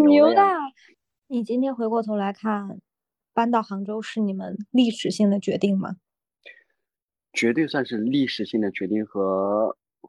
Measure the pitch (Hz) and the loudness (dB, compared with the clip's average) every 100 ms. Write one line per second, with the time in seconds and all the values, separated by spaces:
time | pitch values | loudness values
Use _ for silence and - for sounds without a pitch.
0 | 302 294 311 381 392 349 269 - _ _ | 6 8 6 6 4 2 -6 -12 _ _
1 | _ _ _ 247 214 247 269 240 226 226 | _ _ _ -6 -2 -2 -2 -2 -2 -2
2 | 220 208 196 202 220 208 196 190 - _ | -2 -2 -4 -4 -4 -4 -6 -14 -20 _
3 | _ _ _ - 233 233 214 196 196 220 | _ _ _ 0 2 0 -2 -6 -6 -8
4 | 220 220 208 190 185 196 208 247 233 214 | -6 -2 -2 -4 -8 -10 0 4 4 2
5 | 202 185 202 202 - 185 208 196 185 185 | -4 2 2 2 0 -2 0 0 -2 -8
6 | _ _ _ _ - - _ _ _ _ | _ _ _ _ -20 -20 _ _ _ _
7 | _ _ _ - 117 120 151 147 123 113 | _ _ _ -2 0 0 -2 -2 -4 -4
8 | 113 139 127 - 101 113 104 - 95 107 | 0 0 0 -2 -4 -2 -2 -4 -4 -2
9 | 107 98 95 95 98 104 110 - _ _ | -2 -2 -2 0 0 0 -2 -4 _ _